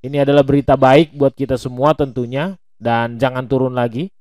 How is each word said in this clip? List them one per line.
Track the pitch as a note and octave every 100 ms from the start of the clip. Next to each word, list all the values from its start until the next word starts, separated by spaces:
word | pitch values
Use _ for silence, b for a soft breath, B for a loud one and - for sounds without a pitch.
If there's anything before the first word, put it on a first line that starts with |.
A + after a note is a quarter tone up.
ini | - C#3+
adalah | C#3 C#3+
berita | C3+ C#3 C3+ C3+
baik | C3 C#3 E3 C#3+
buat | C#3
kita | - C3+ C3
semua | C3 B2+ C#3+ D#3
tentunya. | C#3 B2 A#2+ C3+ F3 F#3+ _ _
Dan | A#2 A#2 A#2 A#2
jangan | C3 B2+ B2
turun | C3+ B2+
lagi. | B2 A#2+ A2+ F#3 _